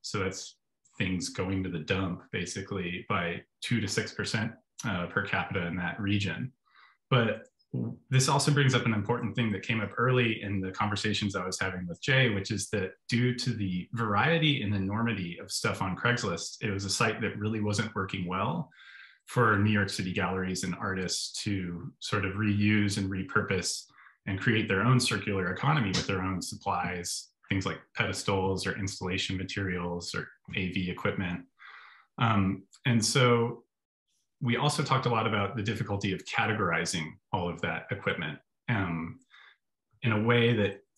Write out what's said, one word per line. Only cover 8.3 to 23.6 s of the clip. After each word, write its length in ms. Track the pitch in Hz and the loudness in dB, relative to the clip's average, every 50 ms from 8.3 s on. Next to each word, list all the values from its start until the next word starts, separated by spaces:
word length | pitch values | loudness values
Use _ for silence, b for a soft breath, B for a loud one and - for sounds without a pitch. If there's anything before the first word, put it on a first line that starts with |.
| 147 143 - - | 4 4 4 4
brings 220 | 143 143 139 131 123 | 4 6 6 6 4
up 120 | 120 107 | 4 4
an 80 | 117 113 | 4 2
important 420 | 104 101 - 120 120 117 104 95 | 2 2 0 0 0 0 -2 0
thing 160 | - 117 110 | 0 0 0
that 100 | 104 95 | 0 -2
came 200 | - - 113 113 | -2 -2 -2 -2
up 100 | 104 - - - | -2 -2 0 0
early 440 | 117 131 127 123 120 113 110 - | 2 4 4 4 4 4 2 -2
in 200 | - 98 101 95 | -2 -2 -2 -2
the 100 | 92 92 | -2 -2
conversations 640 | 92 - 107 104 104 101 - 107 104 - 104 101 95 | -2 -2 0 0 0 0 0 0 0 0 0 0 0
I 100 | 95 90 | -2 -4
was 140 | 95 92 - | -4 -4 -2
having 260 | 95 95 92 90 90 | -2 -2 -2 -4 -6
with 160 | 87 82 - | -6 -8 -6
Jay, 280 | - - 131 135 131 120 | 0 2 4 4 4 4
which 200 | 104 98 95 - | 2 0 -2 -2
is 200 | 107 98 98 - | -4 -4 -4 -2
that 240 | - 104 - - - _ _ - | -2 -2 -2 -2 -6 _ _ -2
due 260 | - 117 123 123 123 | 0 2 2 2 0
to 160 | 123 - 131 | 0 -2 -4
the 360 | 113 101 104 95 90 90 90 - - | -2 -2 -2 -2 -2 -4 -4 -6 -4
variety 680 | 120 117 107 101 101 117 151 170 165 156 156 143 127 107 | -2 0 2 2 2 4 4 4 4 4 2 2 2 0
and 100 | 98 104 | 0 0
enormity 640 | 98 95 95 104 113 113 117 110 98 90 85 87 80 | 0 0 0 0 0 0 0 0 -2 -4 -6 -8 -10
of 120 | - - | -10 -8
stuff 300 | - - - 110 98 - | -6 -2 -2 -2 -2 0
on 160 | 98 95 90 - | -2 -4 -2 0
Craigslist, 600 | - 117 120 120 - 101 85 - - - - - | 0 0 0 2 0 -2 -2 -4 -6 -8 -10 -6
it 100 | 120 107 | -4 -4
was 140 | 98 95 98 | -2 -2 -2
a 40 | 98 | -2
site 320 | - - 120 110 107 110 | 0 0 0 0 0 0
that 160 | 117 95 - - | -4 -4 -4 -4
really 240 | 104 107 110 110 | -4 -2 -2 -2
wasn't 320 | 104 104 104 104 107 104 - | 0 0 0 0 -2 -2 -2
working 320 | 104 95 95 - 95 90 | -4 -4 -4 -4 -6 -4
well 440 | 87 90 95 101 123 165 175 156 - B B B B B B B B B B B - | -2 -2 -2 -2 -2 -2 -4 -6 -8 B B B B B B B B B B B -4
for 300 | - 123 120 110 107 98 | 2 4 6 6 6 6
New 140 | 101 107 | 6 4
York 180 | 107 104 98 98 | 4 4 2 0
City 240 | - - 98 90 87 | -2 -4 -4 -2 -2
galleries 500 | 104 92 87 92 95 92 92 92 90 - | 0 0 0 0 -2 -2 -2 -2 -4 -4
and 100 | 92 85 | -4 -4
artists 680 | - 107 101 95 95 92 87 - - - - - - - | -4 -4 -4 -2 -2 -2 -2 -4 -4 -6 -6 -8 -6 -4
to 500 | 107 101 95 92 87 87 85 - - - - | -2 -2 -2 -2 -4 -6 -6 -8 -10 -12 -10
sort 260 | - - - 104 98 | -8 -4 -2 -2 -2
of 80 | 95 92 | -2 -2
reuse 640 | 101 110 104 101 104 104 104 107 107 104 101 95 104 | 0 2 2 4 4 6 6 6 6 4 2 2 0
and 140 | 98 95 | -2 -2
repurpose 720 | 98 92 92 - - 107 101 - 98 92 | -2 -4 -4 0 0 0 2 2 0 0